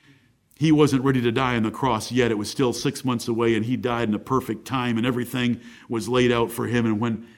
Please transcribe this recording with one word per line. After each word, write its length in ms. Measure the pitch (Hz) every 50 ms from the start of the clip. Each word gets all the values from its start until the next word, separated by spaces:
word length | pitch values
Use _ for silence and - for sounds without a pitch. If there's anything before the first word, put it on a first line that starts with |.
| _ - - _ _ _ _ _ _ _ _
He 140 | - 147 160
wasn't 320 | 156 151 151 135 131 131 123
ready 180 | 135 131 127
to 120 | 120 120 113
die 240 | 135 135 127 123
on 60 | 113 107
the 80 | 110
cross 420 | 107 - 139 131 113 107 107 - 117
yet. 180 | 123 120 117
It 60 | 113
was 120 | 104 104 -
still 220 | - - 135 120
six 320 | 117 - - 143 135 - -
months 240 | 131 123 113 -
away, 280 | 123 113 113 117 117 113
and 100 | 107 110
he 100 | 120 127
died 320 | 107 98 123 120 117 117
in 80 | 107 104
a 40 | 98
perfect 460 | - - 131 127 127 - 110 107 -
time, 320 | - 135 131 123 120 113
and 80 | 113 113
everything 540 | 127 120 123 123 - - 127 123 120 113 - - - - - - -
was 180 | 123 113 98
laid 240 | 107 123 127 127 120
out 180 | 120 117 117 101
for 180 | - 127 117
him. 180 | 107 120 120 117
And 140 | 113 107 104
when 280 | 120 120 113 104 - - -